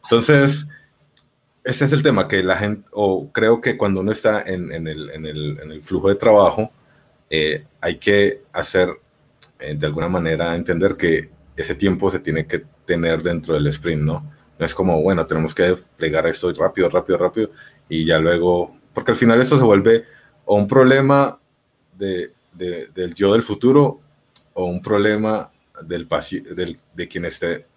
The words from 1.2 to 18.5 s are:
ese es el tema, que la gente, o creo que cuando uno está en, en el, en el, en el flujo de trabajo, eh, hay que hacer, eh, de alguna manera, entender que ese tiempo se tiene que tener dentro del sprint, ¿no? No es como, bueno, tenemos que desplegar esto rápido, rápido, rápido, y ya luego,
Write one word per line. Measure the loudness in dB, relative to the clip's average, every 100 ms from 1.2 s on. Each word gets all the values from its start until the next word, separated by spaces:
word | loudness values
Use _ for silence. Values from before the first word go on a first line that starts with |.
| _ _ _ _
ese | -8 -2 2
es |
el | 2
tema, | 2 2 0
que | 0
la | 0 0
gente, | -2 -4 _
o | -2 0 0 -4
creo | 0 2 2
que | 0 0
cuando | -2 0
uno | -2
está | 0 0 0
en, | -4 -8 -8
en | -8 -8
el, | -10 -12
en | -12 -10
el, | -8 -8 -8
en | -14
el | -18
flujo | -6 -2 0
de | 2
trabajo, | 6 6 6 2 -6 _ _ _ _ _ _
eh, | -2 -2 -4 -10 _
hay | -8 -4
que | 0 2 2 -2 _
hacer, | -10 -2 0 0 -4 _ _ _ _ -20 _
eh, | -12 -6
de | -4
alguna | -4 -4
manera, | -2 -2 -2 -2 -4
entender | -4 0 0 0
que | 0 0 -4 _ _ -12
ese | -8 -2
tiempo | 0 0 -2
se | -2
tiene | -4 -6 -4
que | -8 -8 _ -4
tener | -2 0 -2
dentro | -2 -6 -2
del | -2 0
sprint, | -2 -4 -2
¿no? | -2 -4 -10 -20 _ _
No | -8
es |
como, | -2 0 2
bueno, | 2 0 -2
tenemos | -4 -4 0
que |
desplegar | 0 0 _ _ -2 0 -2
esto | -2 -6
rápido, | -2 -2 0 0
rápido, | 0 -2 -2
rápido, | 0 -2 -6 -8 -20 _ _
y | -4
ya | 0 2
luego, | 2 2 2